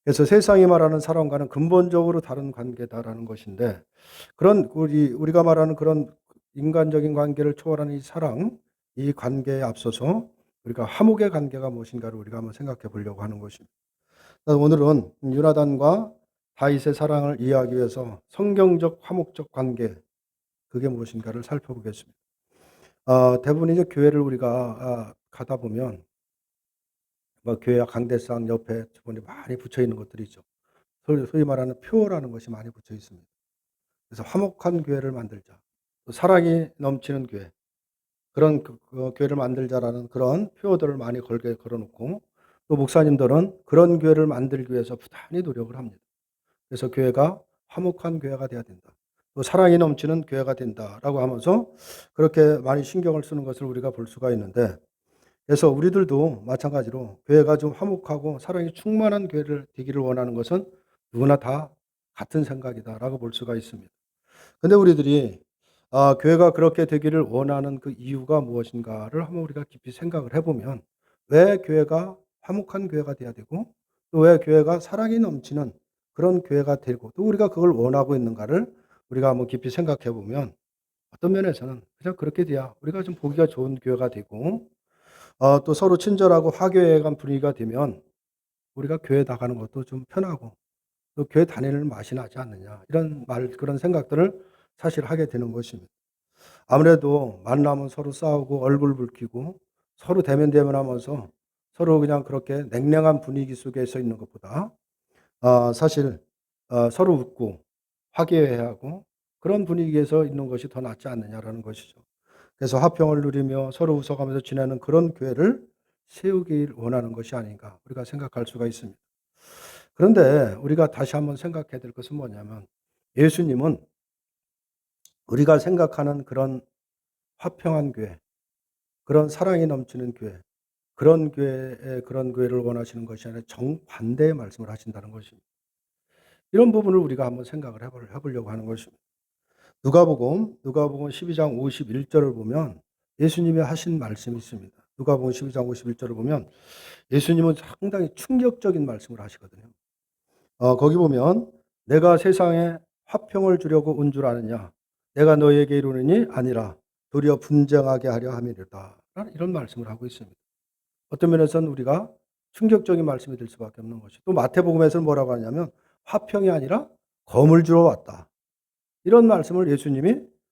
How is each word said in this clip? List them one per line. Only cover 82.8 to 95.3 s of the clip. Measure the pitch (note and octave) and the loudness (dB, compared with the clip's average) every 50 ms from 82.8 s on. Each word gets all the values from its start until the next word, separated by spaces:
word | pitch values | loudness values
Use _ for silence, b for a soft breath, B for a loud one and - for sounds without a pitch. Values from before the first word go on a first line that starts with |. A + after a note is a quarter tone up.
우리가 | C#3+ D3+ E3+ F#3+ F#3 | -12 -10 -8 -8 -10
좀 | F3+ E3+ | -10 -10
보기가 | - - C#3+ C#3+ E3 E3 D#3 | -8 -8 -4 0 2 2 2
좋은 | - C3 C3 C3 C#3 | 2 -4 -6 -6 -6
교회가 | B2+ - B2+ B2+ B2 B2+ B2 | -6 -4 -4 -2 -2 -2 -6
되고, | - G#2 G2+ - G#2+ A2 C3 F3 G#3+ A#3 - _ _ _ _ b b b b b b b b b b _ | -6 -10 -14 -16 -14 -8 -6 -6 -6 -6 -10 _ _ _ _ b b b b b b b b b b _
어, | C3 C#3 C#3+ C#3 C#3 | 4 4 4 4 2
또 | D#3+ D3+ | 0 -2
서로 | - G3 F#3 F3+ F3 | 2 4 4 2 2
친절하고 | - G#3 G3+ F#3 F#3+ F#3 F3 D#3+ D#3 D#3+ | 2 0 0 4 6 6 6 6 4 2
화교애간 | - - F#3 F#3+ F3+ F#3 F3 E3 D#3+ D3+ D3 D#3 D3 - | -2 0 -2 2 4 4 6 6 6 4 4 0 -4 -6
분위기가 | - C#3 C#3 C3+ C#3+ C#3+ C#3 | -6 -6 -4 -2 -2 -2 -4
되면 | - A#2 A2+ A2+ C3 D3 C3 F#2 - _ _ _ _ _ _ _ _ _ _ _ _ _ _ _ | -4 -8 -8 -4 -4 -4 -4 -4 -10 _ _ _ _ _ _ _ _ _ _ _ _ _ _ _
우리가 | C3+ C#3 C#3+ D#3+ D#3 | -12 -8 -6 -6 -8
교회 | - - C3+ C#3 C#3 | -2 0 0 0 2
나가는 | C3 B2 A#2 B2 B2 B2 A2+ | 0 -4 -6 -6 -6 -6 -8
것도 | A2 - - C3+ B2+ | -10 -12 -12 -14 -14
좀 | - C3 C3 B2+ - | -12 -14 -16 -16 -8
편하고, | - F#3+ F#3+ F3+ D#3+ C3+ A#2 A2+ - _ _ _ _ _ _ _ _ _ _ _ _ | -6 -6 -4 -4 -6 -10 -12 -18 -20 _ _ _ _ _ _ _ _ _ _ _ _
또 | D3 C#3+ | -8 -8
교회 | - - D3+ E3+ | 0 2 2 2
다니는 | E3 - - C3 C#3 C#3+ C#3+ D3 D3 | 2 0 -6 -6 -4 -4 -4 -4 -6
맛이 | A2+ G2+ G#2+ - B2 | -8 -10 -12 -10 -10
나지 | C3 A#2+ G#2+ - C3 | -10 -10 -12 -14 -16
않느냐, | C3 A2+ G#2 F#2+ F#2+ G2+ G#2+ G2 - _ | -16 -14 -16 -18 -18 -20 -20 -20 -12 _
이런 | D3 E3 E3 D#3 D3+ C#3+ A#2+ - | -2 -2 -2 -2 -6 -10 -10 -8
말, | B2+ A#2+ B2+ B2 | -6 -6 -6 -6
그런 | - - D3 C#3 C#3 C3 | -8 -8 -8 -6 -6 -4
생각들을 | - F3+ F3+ D#3 - - D3 D#3 F3+ G3 - B B B B B B B B _ | -2 -2 -2 -2 -2 -2 0 2 2 0 0 B B B B B B B B _
사실 | - E3 - D#3 C3+ | -6 -4 -4 -4 -6
하게 | A2+ D#3+ D#3+ D#3 | -4 -4 -4 -4
되는 | D3 | -4